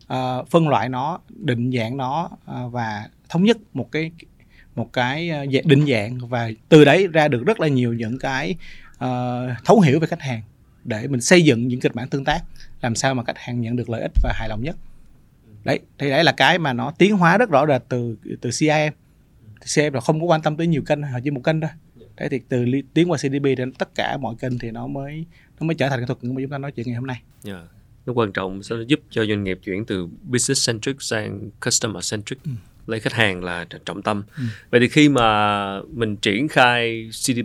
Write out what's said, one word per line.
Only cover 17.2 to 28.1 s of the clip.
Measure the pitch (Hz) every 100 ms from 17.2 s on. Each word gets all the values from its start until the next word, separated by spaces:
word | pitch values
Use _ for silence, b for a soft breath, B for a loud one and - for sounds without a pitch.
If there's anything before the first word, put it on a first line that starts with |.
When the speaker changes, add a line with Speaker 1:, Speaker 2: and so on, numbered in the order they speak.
| 170 196
Speaker 1:
rất | 247
rõ | 139 156
rệt | 131 -
từ, | 127 120 107 - 117
từ | 123
C |
R | 117 151 151 151
M. | - _ _ _ _ - 107
C | -
R | - 147
M |
là | 131
không | - 156
có | 170
quan | 156
tâm | 156 151
tới | 170
nhiều | 151 -
kênh, | 147
họ | 147 127
chỉ | 131
một | 139
kênh | 131 160
thôi. | 156 - - - - -
Thế | 147
thì | 131 -
từ | 127 120
li-, | 135 131
tiến | 160 175
qua | 151
C |
D | 143 139
P | 139 127
đến | 127
tất | 131 190 -
cả | 113 135
mọi | 120 113
kênh | 131 123
thì | 117
nó | 113 127
mới, | 139 139 151 165 b b -
nó | 160
mới | 160
trở | 135
thành | 131
cái | 120
thuật | 123
ngữ | 120
mà | 131
chúng | 135
ta | 143
nói | 143
chuyện | - 120
ngày | 120
hôm | 131
nay. | 123 - _
Speaker 2:
Dạ. | 107 92 82 - _ -
Nó | -